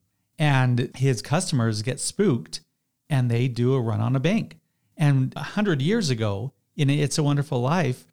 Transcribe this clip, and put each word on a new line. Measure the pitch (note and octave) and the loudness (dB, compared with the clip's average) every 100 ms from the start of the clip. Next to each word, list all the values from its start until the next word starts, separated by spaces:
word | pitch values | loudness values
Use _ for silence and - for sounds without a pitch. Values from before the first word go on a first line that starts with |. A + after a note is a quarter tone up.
| _ _ _ - | _ _ _ -2
and | D3+ C3+ B2+ A#2+ - - | 2 2 2 2 -2 0
his | C3+ A#2 | 0 0
customers | - D#3+ - B2+ A2+ G#2+ | -2 -2 0 0 0 -2
get | A#2 C#3 | -4 -6
spooked, | - - G#3 B2 - - - _ _ _ - | -6 0 2 2 -2 -14 -18 _ _ _ -4
and | C3+ B2 | -2 0
they | A#2 B2+ | 0 0
do | A#2 B2 C3+ | 0 0 2
a | |
run | A2+ G#2+ | 0 -2
on | A2+ C3+ | 0 0
a | |
bank. | D3+ G#3+ - - _ _ _ - | 0 -2 -4 -12 _ _ _ 0
And | D3 C3+ B2+ - | 2 4 0 -4
a | |
hundred | D3+ G3+ G#3 C#3+ | -6 -2 0 0
years | D3 A#3 D#3+ | 0 0 0
ago, | A2 G#2+ G2 C3 - _ - | -2 -2 -4 -8 -12 _ -2
in | C#3 | 0
It's | D3 C#3+ - | 2 0 0
a | |
Wonderful | C#3+ C#3+ C#3 B2+ | 0 0 -2 -2
Life, | B2+ F3+ C3 B2+ - | 0 0 0 -4 -10